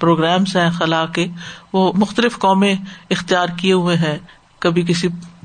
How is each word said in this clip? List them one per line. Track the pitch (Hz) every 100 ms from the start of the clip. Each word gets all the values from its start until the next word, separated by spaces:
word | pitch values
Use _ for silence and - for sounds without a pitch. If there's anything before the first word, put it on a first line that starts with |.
پروگرامس | 170 160 160 185 196 185
ہیں | 170
خلا | 170 165 165 160
کے، | 170 175 170 - - -
وہ | 190 185
مختلف | 180 208 - 233 -
قومیں | 190 190 202 196 - - -
اختیار | 185 175 180 180 170
کیے | 190
ہوئے | 185 175 170
ہیں، | 160 151 - - _ _
کبھی | 175 170
کسی | 175 165 180 170 - -